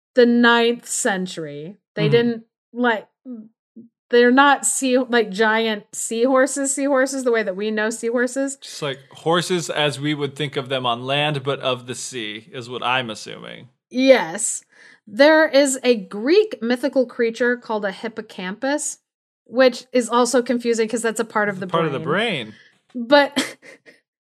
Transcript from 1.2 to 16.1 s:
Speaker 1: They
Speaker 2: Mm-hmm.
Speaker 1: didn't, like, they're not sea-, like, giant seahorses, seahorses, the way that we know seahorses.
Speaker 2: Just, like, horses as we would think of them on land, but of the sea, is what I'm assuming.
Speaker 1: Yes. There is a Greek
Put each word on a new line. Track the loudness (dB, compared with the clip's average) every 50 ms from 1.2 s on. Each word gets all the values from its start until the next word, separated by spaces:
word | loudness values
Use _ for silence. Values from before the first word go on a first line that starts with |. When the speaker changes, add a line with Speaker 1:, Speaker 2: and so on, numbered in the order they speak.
| -4 -6 -8 -10 -12 -12 -12 -12 -14 -14 -16 _ _ _ -6
Speaker 1:
They | -2 0
Speaker 2:
Mm-hmm. | 4
Speaker 1:
didn't, | 4 4 4 2 -2 -4 -10 _ _ _ _ _
like, | -6 -2 0 0 0 -2 -6 _ _ _ -18 -18 -18 -18 -18 -20 _ _ _ _ -20 -20 -20 _ _ _ _ 2
they're | 4 6 6 6
not | 6 6 6 6 4 2 0
sea-, | -4 -4 -2 -2 0 2 0
like, | 0 2 0 0 0 0
giant | 0 0 2 2 2 0 0 -2 -4 -6 -8 _
seahorses, | -12 -10 -8 -6 -2 0 2 2 4 4 2 2 0 -4 -4 -4 -2
seahorses, | -2 0 0 2 2 0 0 -2 -4 -2
the | 0
way | 0 0
that | -2 -4 -6
we | -6 -4 -4
know | -2 -2 -2 -2
seahorses. | -4 -4 -6 -4 -2 -2 -2 -2 -2 -4 -6 -6 -6
Speaker 2:
Just, | _ -16 -16 -12 -8
like, | -8 -8 -8 -8 -14 _
horses | -14 -6 0 0 2 2 2 0 -2 -2 -2 -4
as | -2 0 0 -2 -2 -2
we | -4 -4 -2
would | -2 -4 -6 -4
think | -6 -6 -4 -4
of | -6 -6 -4
them | -4 -2 -2
on | -2 -2 -2 -2
land, | -2 -2 0 0 0 -2 -2
but | -4 -4 -6 -4
of | -2 -4 -4 -4 -6
the | -12 -12
sea, | -10 -10 -12 -10 -10 -10 -10 -10 -12 -14 -14
is | -14 -14 -12 -10
what | -10 -6
I'm | -2 -2 -2 -2 -2 -4
assuming. | -10 -12 -12 -16 -16 -16 -16 -16 -16 -18 -20 -20 _ _ _ -8
Speaker 1:
Yes. | -2 2 6 6 6 6 4 -4 -6 -6 -6 -6 -6 -8 _ _ _ _ -20 -20 -20 _ _ -6
There | 2 4 6 6 6 6 4 4
is | 4 4 4 2 0 -2 2
a | 2 2
Greek | 0 0 -10